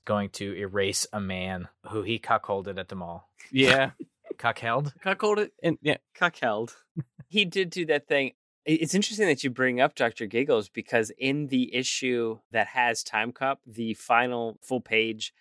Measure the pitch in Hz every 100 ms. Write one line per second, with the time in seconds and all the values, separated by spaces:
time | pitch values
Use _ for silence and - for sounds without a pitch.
0 | - 104 101 - 101 92 98 101 98 98
1 | - 107 95 92 92 92 90 _ - 107
2 | 98 113 - 113 - 98 98 95 90 95
3 | 85 85 - _ - 131 131 135 135 -
4 | - _ - - 117 - 117 123 143 -
5 | 190 190 214 208 208 _ 170 151 151 -
6 | _ - 175 - 123 107 120 - _ -
7 | - - - 208 190 190 180 185 160 147
8 | - 143 135 - _ _ - 160 156 185
9 | 208 214 196 135 139 123 127 123 143 -
10 | 117 - 107 113 143 117 98 - - 120
11 | 107 - 135 147 143 131 127 123 127 -
12 | 127 120 113 113 _ 113 101 131 120 113
13 | - 110 117 - 135 135 120 110 113 107
14 | - 117 123 120 113 107 - 127 - 110
15 | 113 110 - _